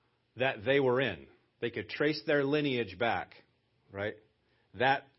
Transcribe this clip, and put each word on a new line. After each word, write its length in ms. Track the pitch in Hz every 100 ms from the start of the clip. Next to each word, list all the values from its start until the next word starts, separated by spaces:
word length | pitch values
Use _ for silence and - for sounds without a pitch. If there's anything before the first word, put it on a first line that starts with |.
| _ _ _ -
that 300 | 131 110 104
they 140 | 139
were 200 | 131 123
in. 260 | 131 78 67 _ _ _
They 100 | 117
could 180 | 113 98
trace 340 | - 151 151 -
their 180 | 147
lineage 540 | 139 151 147 123 107 90
back, 360 | 117 92 - - _ _ _ _ _
right? 260 | 98 104 - _ _ _ _ _
That 340 | 95 127 139 -